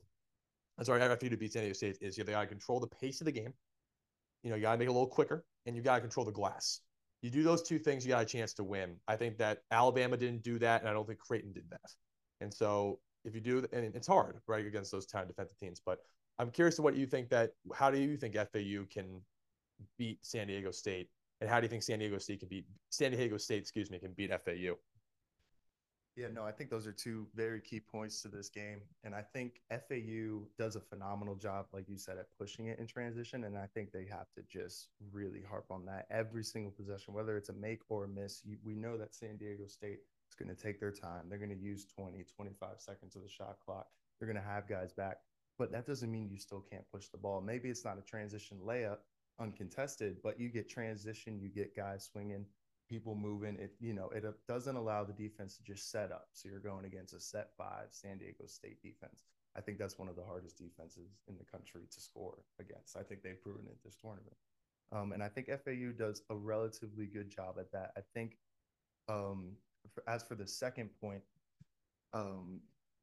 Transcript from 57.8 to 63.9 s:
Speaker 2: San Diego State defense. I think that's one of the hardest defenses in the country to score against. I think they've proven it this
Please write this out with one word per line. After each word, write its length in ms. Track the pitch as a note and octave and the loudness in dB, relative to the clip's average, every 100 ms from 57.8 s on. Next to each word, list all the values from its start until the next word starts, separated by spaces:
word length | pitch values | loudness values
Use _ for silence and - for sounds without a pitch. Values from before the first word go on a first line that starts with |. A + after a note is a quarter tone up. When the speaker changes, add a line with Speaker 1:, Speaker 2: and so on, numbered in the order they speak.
| G#2+ | -12
Speaker 2:
San 260 | - G2 F#2+ | -12 -12 -10
Diego 280 | F#2+ - - | -12 -14 -16
State 340 | - G#2+ G#2+ | -14 -16 -16
defense. 420 | G#2 G#2+ - - _ _ _ - | -18 -16 -18 -18 _ _ _ -10
I 60 | |
think 160 | G#2+ G2+ | -8 -4
that's 200 | G2+ - | -6 -6
one 100 | F#2 | -10
of 80 | F2 | -10
the 80 | |
hardest 340 | F#2 F#2 F2 - | -8 -10 -10 -16
defenses 580 | F2 - E2 - F2+ G2+ - | -18 -16 -18 -16 -20 -20 -16
in 100 | F#2 | -16
the 80 | - | -14
country 360 | F#2 F#2+ F2 G2 | -16 -14 -16 -16
to 120 | - | -16
score 420 | - - F#2+ - - - | -16 -10 -10 -12 -20 -18
against. 380 | F#2+ - - F2+ | -14 -14 -12 -12
I 60 | |
think 200 | G2 G2 | -10 -10
they've 180 | F#2+ F#2 | -10 -10
proven 240 | G#2 G2+ G#2 | -10 -10 -12
it 100 | - | -16
this 120 | G#2+ | -20